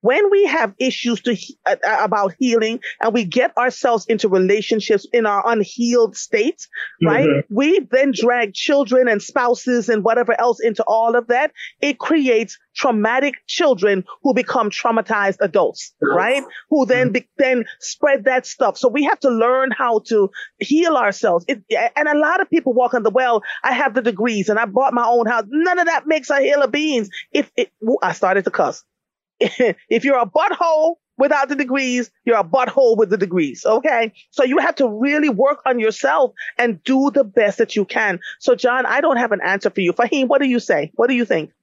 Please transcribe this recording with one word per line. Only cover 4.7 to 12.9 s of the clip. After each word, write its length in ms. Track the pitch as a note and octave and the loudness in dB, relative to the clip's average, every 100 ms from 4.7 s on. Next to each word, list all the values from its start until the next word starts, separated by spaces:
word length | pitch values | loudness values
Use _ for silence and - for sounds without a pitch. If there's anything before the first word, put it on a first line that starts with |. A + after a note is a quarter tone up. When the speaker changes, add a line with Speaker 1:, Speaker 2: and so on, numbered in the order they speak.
| A3 G3 G#3 - | -2 0 -2 0
Speaker 1:
in 140 | A#3+ A3 | 0 2
our 160 | G3+ A3+ | 0 0
unhealed 640 | A#3 G3+ - A#3 A#3+ A3+ - | 0 -2 -2 0 2 2 -2
state, 520 | - - A#3 - - - - - | -4 0 0 -4 -12 -14 -14 -2
right? 220 | E3 - D#3+ | 0 2 2
Speaker 2:
Mm-hmm. 260 | C#3 - | 0 -2
Speaker 1:
We 260 | G#3 C#4+ G4 C#4 | 0 2 2 2
then 220 | B3+ C#4 | 0 2
drag 400 | G3 A3+ B3 A3 | 2 0 0 -2
children 540 | F#3 - C#4+ B3+ B3+ B3+ | -6 0 0 2 2 2
and 140 | G#3 | 0
spouses 640 | - - B3 A#3+ - B3 A3 | -2 -2 0 -2 0 -2 0
and 140 | A3 | 0
whatever 360 | G3+ A#3 A#3 A#3 | 2 0 0 0
else 200 | A#3 A#3 | 0 0
into 240 | A#3 G#3 A3+ | -2 -2 -2
all 280 | A3 A3+ A#3 | 0 0 0
of 120 | A#3 | 0
that. 240 | A#3+ D4+ - - _ | -2 -2 -6 -20 _
It 160 | C#4+ C#4+ | -4 -4
creates 640 | - D#4+ C4 A3+ A3 - _ - | -2 0 2 0 -2 -10 _ -4
traumatic 580 | C#4 | -2